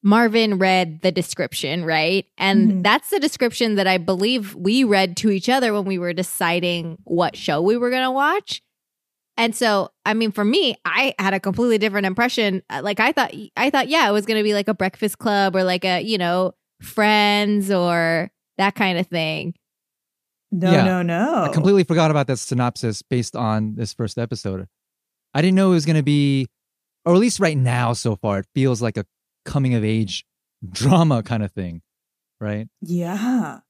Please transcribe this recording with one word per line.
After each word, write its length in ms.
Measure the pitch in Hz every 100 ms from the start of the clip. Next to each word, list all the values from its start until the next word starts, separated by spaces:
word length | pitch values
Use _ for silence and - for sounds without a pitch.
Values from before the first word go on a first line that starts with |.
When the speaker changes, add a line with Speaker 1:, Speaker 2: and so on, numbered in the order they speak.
Speaker 1:
Marvin 560 | 202 220 233 226 220 196
read 440 | 190 185 180 156
the 100 | 190
description, 720 | 180 170 - 139 - 143 165
right? 420 | 165 160 156 190 - _
And 320 | 196 202 220
Speaker 2:
Mm-hmm. 140 | 190
Speaker 1:
that's 280 | 185 247 -
the 100 | 403
description 560 | 294 - 240 - 233 208
that 100 | 190
I 120 | 185
believe 560 | 170 185 208 254 196 170
we 260 | 180 240
read 340 | 254 202 190 175
to 120 | 220
each 180 | 196 180
other 240 | 262 247
when 120 | 208
we 140 | 196 185
were 140 | 175
deciding 840 | 170 180 - 175 175 175 175 165 165
what 320 | - 170 165 -
show 260 | - 147
we 140 | 175 233
were 140 | 240
gonna 200 | 254 262
watch. 500 | 262 294 381 - - _ _ _ _ _ _ _ -
And 180 | 233
so, 360 | 220 233 202 - _
I 100 | -
mean, 180 | 220 226
for 120 | 202
me, 320 | 208 302 311 -
I 300 | - 185 269 -
had 140 | 196
a 80 | 190
completely 380 | 196 190 240 220
different 280 | 214 202 196
impression. 560 | 190 240 - 214 190 -
Uh, 120 | 131
like, 160 | 262 202
I 140 | 226
thought, 200 | 302 247 - 208 -
I 140 | 254
thought, 160 | 285 254
yeah, 200 | 311 240
it 40 |
was 140 | 208 208
gonna 160 | 220
be, 120 | 208
like, 120 | 208 202
a 60 |
Breakfast 440 | 202 190 - 214 -
Club 360 | 233 202 196
or, 80 | 185
like, 220 | 185 180
a, 160 | 185 180
you 160 | 214 214
know, 360 | 175 180 185 - _ _
Friends 880 | - - 208 214 208 208 208 208 196
or 580 | 196 175 170 165 165 180 _ _ -
that 160 | 196
kind 240 | - 196 175
of 80 | 185
thing. 480 | 170 160 156 170 - _ _ _ _ _ _ _ _ _
Speaker 2:
No, 200 | 185 180
Speaker 3:
Yeah. 120 | 175
Speaker 2:
no, 160 | 185 180
no. 420 | 175 170 247 311
Speaker 3:
I 40 | 156
completely 340 | 156 165 202
forgot 260 | 175 165 160
about 160 | 151 135
that 120 | 131
synopsis 640 | - 123 123 - 117 104
based 340 | - 123 113 117
on 400 | 117 110 107 107
this 180 | 113
first 240 | - 110 -
episode. 480 | 117 113 104 95 95 _ _ _ _ _ _
I 80 | 135
didn't 140 | 175
know 140 | 190 190
it 40 |
was 120 | 175 147
gonna 160 | 156
be, 460 | 139 147 143 135 131 _ _ _ _ _ -
or 80 |
at 60 | 180
least 180 | 233 -
right 180 | 190 151
now 360 | 123 120 120
so 240 | 120 123 101
far, 240 | 110 98
it 60 | 98
feels 300 | - 131 120
like 140 | 117 107
a 100 | 95 _ _ _
coming 300 | - 143 131
of 80 | 120
age 420 | 107 110 104 - - _ _ _ 90
drama 540 | 92 127 175 165 123
kind 200 | 107 117
of 80 | 104
thing, 300 | - 90 85 _ _ _ _ _ _
right? 280 | 107 104 113 _
Speaker 2:
Yeah. 800 | 165 175 170 190 233 254 160 127